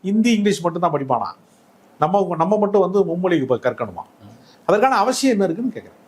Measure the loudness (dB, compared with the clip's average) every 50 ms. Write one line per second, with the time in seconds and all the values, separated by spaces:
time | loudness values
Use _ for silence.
0 | -4 0 0 2 2 2 2 2 2 0 0 0 -2 -4 -2 0 -2 0 0 -2
1 | -2 -2 -2 -2 -2 -6 -10 _ _ _ _ _ _ _ _ _ _ _ _ _
2 | -2 2 2 0 0 0 0 -2 0 0 2 0 0 2 2 2 2 2 2 0
3 | 0 0 -2 -2 0 0 0 0 0 0 -2 0 0 -4 -4 -4 -8 -8 -8 -14
4 | -16 -16 _ _ -20 -20 -20 -20 -20 -20 -20 _ _ 0 2 2 2 2 2 2
5 | 0 0 -2 0 0 0 2 2 0 -2 -2 -4 -6 -8 -8 -10 -18 -18 -20 _
6 | _